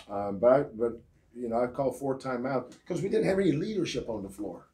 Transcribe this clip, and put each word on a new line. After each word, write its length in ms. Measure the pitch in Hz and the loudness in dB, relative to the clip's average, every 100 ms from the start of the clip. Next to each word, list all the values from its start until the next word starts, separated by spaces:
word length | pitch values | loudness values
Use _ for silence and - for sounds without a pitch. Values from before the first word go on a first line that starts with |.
| - | -8
Um, 280 | 101 101 98 | -4 -4 4
but 140 | 120 | 6
I, 80 | 135 143 | 6 4
but, 260 | 110 117 117 - _ _ 120 | -2 -2 -4 -14 _ _ -8
you 140 | 120 | -2
know, 120 | 113 | 0
I 60 | 123 | 0
called 320 | 123 135 127 | 0 -2 -2
four 180 | 139 131 | -4 -4
timeouts 580 | 131 120 131 131 - - - | -4 -4 -2 -2 -4 -10 -6
'cause 140 | 165 | -4
we 80 | 190 | 0
didn't 160 | 214 170 | 2 2
have 140 | 190 | 4
any 120 | 190 | 4
leadership 560 | 143 208 202 139 123 113 | 2 0 -2 -2 -4 -4
on 160 | 107 | -6
the 60 | 95 | -8
floor. 380 | 98 98 87 - | -8 -10 -10 -16